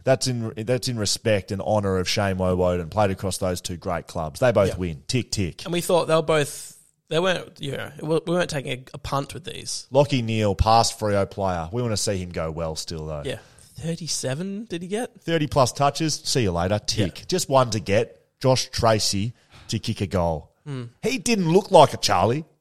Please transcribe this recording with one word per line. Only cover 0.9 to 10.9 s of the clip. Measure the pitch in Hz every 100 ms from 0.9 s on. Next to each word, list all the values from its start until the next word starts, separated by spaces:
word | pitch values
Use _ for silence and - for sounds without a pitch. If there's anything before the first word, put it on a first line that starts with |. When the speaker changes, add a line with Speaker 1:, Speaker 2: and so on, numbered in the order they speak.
| 120
Speaker 1:
respect | 104 - 147 104 -
and | 98
honour | - 107 98 95
of | 87
Shane | - 101 92
Woewodin, | 92 90 90 90 82
played | 98 104
across | 95 98 -
those | 92 90
two | - 87
great | 98 85 -
clubs. | 87 78 71
They | 127
both | 110 95
Speaker 2:
Yeah. | 87
Speaker 1:
win. | 90 73 -
Tick, | 131 -
tick. | - 92 - 190
Speaker 2:
And |
we | 175
thought | 170 175 139
they | 160
were |
both, | 160 156 143 - - - _ _ -
they | 160
weren't, | 185 170 - -
you | 143 123
know, | 107 147
we | 151 160 165
weren't | 175 -
taking | 156 139
a, | 131 131 147
a |
punt | - 139 143 -
with |
these. | - - - - -
Speaker 1:
Lachie | 127 143 131
Neale, | 113 110 107 92
past | 110 113 110